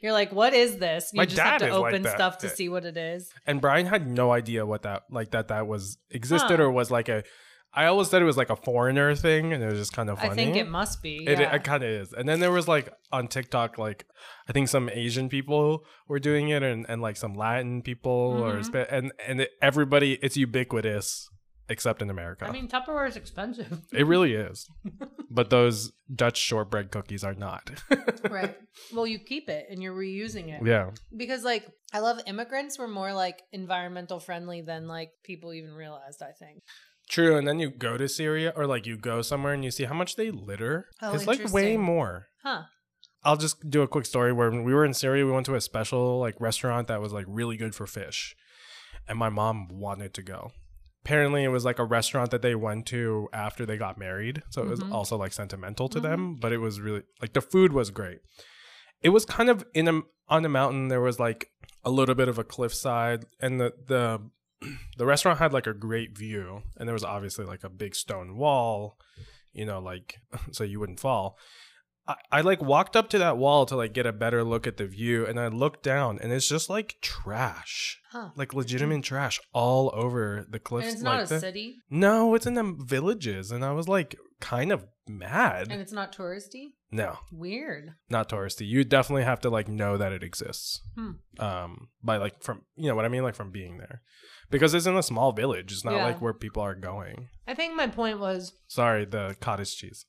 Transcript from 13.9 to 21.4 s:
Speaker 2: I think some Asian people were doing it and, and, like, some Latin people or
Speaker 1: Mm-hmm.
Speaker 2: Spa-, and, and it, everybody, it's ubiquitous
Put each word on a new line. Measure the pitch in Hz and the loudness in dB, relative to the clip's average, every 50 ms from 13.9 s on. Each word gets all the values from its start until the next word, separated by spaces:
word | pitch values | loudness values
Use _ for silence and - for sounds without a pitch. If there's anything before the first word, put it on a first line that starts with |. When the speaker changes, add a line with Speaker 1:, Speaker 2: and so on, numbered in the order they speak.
| 101 - - _ _ - - - - - - - | -6 -8 -14 _ _ -20 -20 -20 -20 -20 -10 -2
Speaker 2:
I | |
think | - 139 139 127 | 0 2 2 4
some | - 139 123 120 | 2 2 0 0
Asian | 101 117 117 120 117 131 131 131 | -2 -2 -2 -2 0 -2 -2 -2
people | 123 139 139 139 147 147 151 151 156 156 - - - - _ _ | -2 -4 -2 2 2 4 4 4 2 0 -4 -14 -20 -20 _ _
were | 147 143 | -4 -2
doing | 139 147 147 147 147 151 | 2 2 2 4 4 2
it | 151 143 139 | 2 2 2
and, | 131 120 113 113 - | 0 0 -2 -4 -4
and, | 117 117 | -4 -4
like, | 117 110 104 | -2 -4 -4
some | - - 110 101 | -4 -6 -6 -4
Latin | 101 107 113 117 127 127 120 123 123 120 | -2 0 0 0 0 0 -2 -4 -4 -4
people | - 123 120 _ 127 | -6 -8 -4 _ 0
or | 127 123 123 123 123 120 117 110 104 | 2 2 2 2 2 2 0 0 0
Speaker 1:
Mm-hmm. | 104 104 | -2 -4
Speaker 2:
Spa-, | 113 120 131 127 - | -2 -2 -2 -2 0
and, | 143 135 127 139 - - 107 | 0 -2 -2 -2 -6 -8 -8
and | 107 131 127 | -6 0 0
it, | 135 - - _ | 0 -2 0 _
everybody, | - 139 131 147 147 135 143 143 143 139 135 - | 4 4 6 6 2 6 6 6 6 6 2 2
it's | - 139 - | 0 0 2
ubiquitous | 143 135 123 113 131 127 - - 113 107 110 104 104 98 - - - - - - - | 2 2 2 2 -2 -2 0 -2 -2 0 0 -2 -2 -4 -4 -6 -8 -10 -16 -20 -20